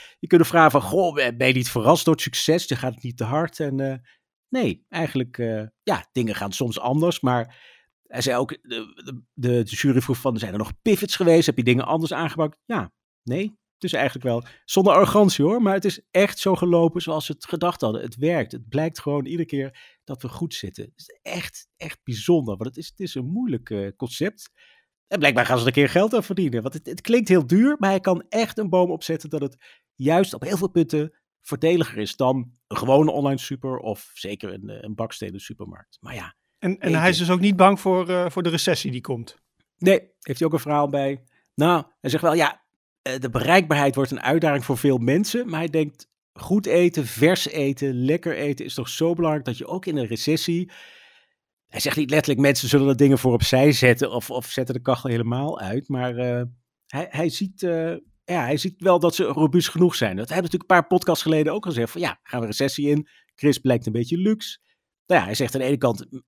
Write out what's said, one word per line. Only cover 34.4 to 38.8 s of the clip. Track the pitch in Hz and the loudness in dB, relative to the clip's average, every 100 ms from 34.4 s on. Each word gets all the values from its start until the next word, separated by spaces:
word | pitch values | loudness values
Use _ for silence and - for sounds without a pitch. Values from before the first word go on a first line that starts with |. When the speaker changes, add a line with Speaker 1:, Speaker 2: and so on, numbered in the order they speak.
| 104 | -10
Speaker 1:
een, | 98 104 | -12 -14
eh, | 104 | -14
een | 107 104 | -14 -8
bakstenen | 113 - 98 95 | -8 -8 -12 -12
supermarkt. | - 110 92 87 - _ | -16 -16 -16 -18 -20 _
Maar | - 117 | -16 -14
ja, | - _ _ _ | -14 _ _ _
Speaker 2:
En, | - 185 | -4 -2
en | |
Speaker 1:
weet | - 160 | 0 2
Speaker 2:
hij | 175 | 4
Speaker 1:
je. | |
Speaker 2:
is | 165 | 2
dus | 175 | 2
ook | 180 | 2
niet | 202 190 | 4 6
bang | 196 196 | 6 6
voor, | 190 185 175 | 2 0 0
eh, | 180 180 | -2 -2
voor | 185 | -2
de | 175 | -2
recessie | 165 - 170 | 0 0 -2